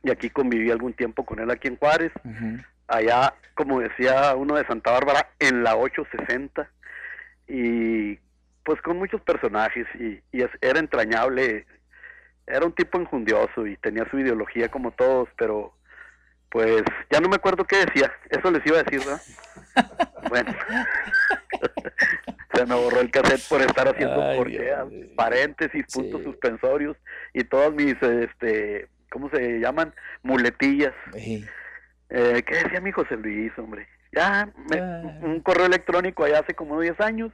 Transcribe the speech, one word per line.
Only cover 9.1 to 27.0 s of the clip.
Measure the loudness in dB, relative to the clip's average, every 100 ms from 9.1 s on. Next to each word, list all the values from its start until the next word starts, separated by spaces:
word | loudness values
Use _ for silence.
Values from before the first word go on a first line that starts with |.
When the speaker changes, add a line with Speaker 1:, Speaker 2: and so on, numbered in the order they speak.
| -4
Speaker 1:
personajes | -2 0 0 0 -2 -2 -8 -8
y, | -8 -10 _
y | -4
es, | -4 0
era | 0 2
entrañable, | 0 0 2 2 2 2 0 -2 -10 _ _ -20 -20 -20 _ _ -6
era | -2
un | 0
tipo | 0 -2 -2
enjundioso | -2 -4 0 2 2 -2 -6
y | -4
tenía | -6 -4 -4
su | -2
ideología | 0 -2 -4 -2 -4
como | -4 -8
todos, | 0 2 2 0 -2
pero | -2 -2 -6 _ _ -20 -20 _ _ _ _
pues | 0 4 4 4 -4 0
ya | 2
no | 4
me | 2
acuerdo | 2 0 2
qué | 4
decía, | 4 4 2 0 -6
eso | 0 2
les | 2 4
iba | 4
a |
decir, | 4 -2
¿verdad? | -4 -6 -10
Speaker 2:
<laughs> | -20 -20 -20 -2 0 0 -2 -4 -4 -2
Speaker 1:
Bueno, | -2 -2
<laughs> | -6 -4 -4 -2 -4 -2 0 2 0 -4 -6 -4 -6 -10 -2 0 0 -6 -16 -4
se | -2 2
me |
borró | 2 2 2
el | 2
cassette | 4 4 2 2
por | 2
estar | 4 4 2
haciendo | 2 0 2
Speaker 2:
Ay, | 2 0
Speaker 1:
porqueas, | -2 -2 -4 -4 -6
Speaker 2:
Dios. | -12 -12 -2
Speaker 1:
paréntesis, | 2 2 0 -2 -4 -4 -6
puntos | -6 -6 -6
Speaker 2:
Sí. |
Speaker 1:
suspensorios | -10 -4 -4 0 0 0 -2 -8